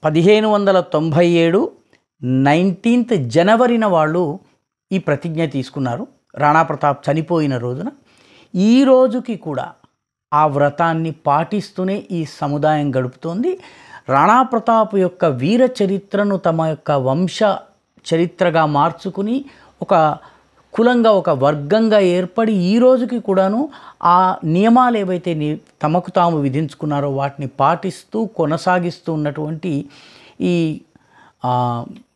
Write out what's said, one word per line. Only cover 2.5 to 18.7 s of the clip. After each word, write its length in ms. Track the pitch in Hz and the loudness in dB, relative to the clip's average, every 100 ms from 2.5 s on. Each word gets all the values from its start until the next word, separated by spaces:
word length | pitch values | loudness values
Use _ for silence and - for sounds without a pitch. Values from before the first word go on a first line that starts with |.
| 160 196 180 233 247 233 | 2 0 0 0 0 0
జనవరిన 720 | 190 120 156 185 226 247 233 214 | -2 0 2 4 4 2 2 0
వాళ్ళు 520 | 165 156 175 156 285 _ _ _ _ - | 0 0 0 -2 -6 _ _ _ _ -8
ఈ 60 | 190 | -6
ప్రతిజ్ఞ 460 | - 143 170 160 | -4 -4 -4 -4
తీసుకున్నారు. 640 | 156 139 123 147 127 127 269 _ _ | -4 -4 -8 -6 -6 -6 -10 _ _
రాణా 280 | - 147 160 | -2 2 2
ప్రతాప్ 480 | 160 143 147 139 143 | 0 -2 -2 -2 -4
చనిపోయిన 460 | 156 156 170 147 127 | -4 -2 -2 -2 -4
రోజున, 340 | 123 131 226 - _ _ _ _ _ | -6 -8 -10 -12 _ _ _ _ _
ఈ 300 | 180 214 254 | 0 2 4
రోజుకి 520 | 269 254 254 254 247 196 | 6 4 4 0 -8 -10
కూడా 360 | 160 131 - - _ _ _ _ - | -8 -8 -8 -14 _ _ _ _ -2
ఆ 120 | 147 156 | 2 2
వ్రతాన్ని 640 | 139 143 143 165 160 165 | 2 0 0 -2 -2 -4
పాటిస్తూనే 920 | - 151 147 160 208 - - 185 202 - | -4 0 0 0 -6 -6 -6 -6 -6 -6
ఈ 140 | 175 | -8
సముదాయం 680 | 151 - 147 147 151 151 143 | -8 -8 -6 -2 0 0 -2
గడుపుతోంది. 640 | 127 127 - 165 185 339 370 - - - - - | -2 -4 -8 -8 -4 -4 -6 -10 -20 -20 -14 -2
రాణా 340 | 139 180 247 | 2 4 4
ప్రతాప్ 520 | 254 233 - 226 214 | 2 -2 0 0 0
యొక్క 300 | 202 180 - | 0 -2 0
వీర 440 | 165 127 151 240 254 254 | -2 0 0 2 2 0
చరిత్రను 520 | 190 196 - 202 202 196 | -2 -2 -4 -2 -2 0
తమ 280 | 175 160 | -2 0
యొక్క 260 | 160 147 - | -2 -4 -2
వంశ 500 | 139 127 151 180 - 208 - - _ _ _ - | -2 0 0 -2 0 0 -2 -8 _ _ _ -2
చరిత్రగా 520 | 165 175 - 175 160 | 0 0 0 0 2
మార్చుకుని 800 | 151 | 0